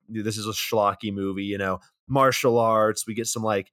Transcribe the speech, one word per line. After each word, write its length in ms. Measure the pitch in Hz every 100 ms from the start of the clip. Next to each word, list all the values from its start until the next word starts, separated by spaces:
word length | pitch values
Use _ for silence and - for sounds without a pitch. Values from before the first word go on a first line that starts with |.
| -
this 300 | 110 107 107
is 80 | 104
a 60 |
schlocky 600 | 107 - 113 101 98 107
movie, 320 | 98 98 95
you 140 | 101 101
know, 220 | 98 92 - _ -
martial 500 | 135 135 123 131 117
arts. 480 | 113 110 107 107 -
We 80 |
get 120 | 107 113
some, 160 | 120
like, 300 | 110 101 98